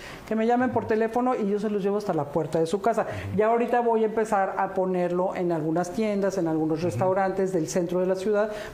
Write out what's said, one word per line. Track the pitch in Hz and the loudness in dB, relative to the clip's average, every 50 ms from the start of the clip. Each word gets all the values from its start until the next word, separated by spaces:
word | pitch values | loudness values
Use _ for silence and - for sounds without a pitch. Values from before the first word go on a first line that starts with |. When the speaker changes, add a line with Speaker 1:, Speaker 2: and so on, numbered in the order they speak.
| - - - - - | -16 -16 -16 -12 -6
Speaker 1:
Que | - 220 | -4 -2
me | 220 220 | 0 2
llamen | 233 240 247 254 240 | 2 2 2 2 2
por | 247 233 196 | 0 0 0
teléfono | 214 220 220 226 226 226 247 247 254 254 | 0 0 2 2 0 0 0 0 0 0
y | - 214 196 | 0 0 0
yo | 208 208 | 0 0
se | 220 214 | 0 -2
los | 208 202 | -2 0
llevo | 185 202 202 | 0 0 -2
hasta | 208 208 - | -2 -2 -2
la | 165 156 143 | -2 -2 -2
puerta | 143 - 165 151 151 - 165 | -2 -2 -2 -2 0 0 0
de | 165 | 0
su | 160 208 196 | 0 0 0
casa. | - 233 220 220 | 0 2 2 0
Speaker 2:
Ujú. | 175 - - 95 - - - 190 | 0 -2 -4 -6 -6 -2 0 2
Speaker 1:
Ya | 214 | 2
ahorita | 220 233 233 240 233 247 240 | 4 2 2 2 2 2 2
voy | 233 233 226 220 | 2 2 2 2
a | 220 | 2
empezar | 214 220 226 214 214 214 196 190 190 - | 2 0 0 0 2 2 0 0 0 0
a | 196 196 190 190 | -2 -2 -2 0
ponerlo | 190 185 185 180 180 175 175 175 180 185 196 - | 0 0 0 0 0 0 0 0 0 0 0 -2
en | 185 180 175 | -2 0 0
algunas | 170 156 151 160 160 175 175 175 | 0 0 0 0 0 0 -2 -2
tiendas, | 180 220 220 214 202 202 196 190 190 196 | -2 -2 -2 0 0 0 0 0 0 0
en | 165 160 | 0 0
algunos | 160 156 160 156 160 151 | 0 0 0 0 0 0
Speaker 2:
Ujú. | 175 | 0
Speaker 1:
restaurantes | 175 - - 190 185 185 196 190 190 185 196 190 185 | 0 0 2 2 2 2 2 2 0 0 0 0 0
del | 190 165 156 147 | 0 -2 -2 0
centro | - 185 175 165 175 180 | 0 0 0 0 0 0
de | 185 | 0
la | 185 185 | 0 0
ciudad | 185 190 214 208 202 214 220 - - - - | 0 0 0 2 2 0 -2 -4 -8 -10 -10